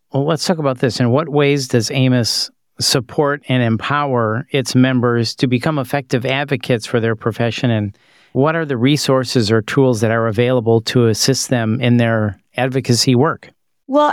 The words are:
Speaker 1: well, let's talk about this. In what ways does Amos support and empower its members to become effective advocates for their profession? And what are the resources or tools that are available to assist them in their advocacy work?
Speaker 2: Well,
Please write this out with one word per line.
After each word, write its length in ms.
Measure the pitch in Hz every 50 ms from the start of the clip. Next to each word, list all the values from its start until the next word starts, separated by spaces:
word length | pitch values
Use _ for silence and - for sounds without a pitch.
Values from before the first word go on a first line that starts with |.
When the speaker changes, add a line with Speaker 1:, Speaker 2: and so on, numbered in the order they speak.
| _ _ -
Speaker 1:
well, 120 | 135 139
let's 200 | 156 165 147 -
talk 140 | - 185 160
about 220 | 147 139 131 -
this. 180 | - 123 - -
In 120 | 127 120
what 180 | 120 143 170 151
ways 400 | 131 147 143 139 143 143 131 -
does 240 | - 120 107 - -
Amos 580 | 135 131 131 127 123 113 - - - - - _ _ _ _ _ -
support 640 | 110 - - 139 113 - - - 151 139 143 143 _ -
and 140 | 131 127 123
empower 880 | 117 113 104 - - 139 147 147 139 131 120 113 107 110 117 - _
its 240 | - 139 123 - -
members 640 | 131 127 131 131 123 117 123 120 120 113 113 -
to 100 | - -
become 320 | 127 127 120 - 165 156 143
effective 480 | 127 - - 143 135 - - 123 113
advocates 580 | 135 131 139 147 131 139 120 - - 131 110 -
for 140 | - - 120
their 160 | 110 113 113
profession? 560 | 107 - 120 104 - 117 117 110 - - 123
And 260 | 113 107 104 101 - _ _ _ _ _ _ _ -
what 240 | 127 135 156 160
are 80 | 165 160
the 120 | 143 139
resources 720 | 113 117 135 151 143 - - 135 131 127 - - 127 110 98
or 140 | 113 113 107
tools 380 | - - 139 135 131 123 104
that 100 | 117 110
are 160 | 113 117 113
available 540 | 113 104 107 123 123 131 127 110 117 113 113
to 260 | 113 - - 127 120
assist 440 | 113 107 - - - 131 - - -
them 300 | 131 123 113 110 110 131
in 180 | 131 120 120 120
their 420 | 117 113 113 110 107 104 101 - _ _ _
advocacy 580 | - 123 135 127 135 127 - 120 113 - 139 127
work? 380 | 120 139 160 131 - - - - _ _ _ _ _ _
Speaker 2:
Well, 260 | - 262 294 294 294